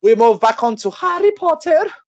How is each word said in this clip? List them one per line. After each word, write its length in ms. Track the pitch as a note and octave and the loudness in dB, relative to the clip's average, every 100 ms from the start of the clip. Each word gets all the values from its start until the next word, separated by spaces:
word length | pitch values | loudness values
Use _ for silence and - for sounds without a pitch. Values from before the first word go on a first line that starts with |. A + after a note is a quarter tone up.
We 140 | G3 A3 | 2 4
move 240 | A#3 A3 | 4 2
back 240 | A3+ A3 | 0 0
on 120 | A#3 G#3+ | -4 -4
to 120 | G3+ | -8
Harry 400 | F#3 F#4 F4 G4+ | -6 -6 0 0
Potter. 540 | G#4 F4+ D#4+ E4+ D#4+ G4+ - | 0 -2 -2 0 -2 -2 -8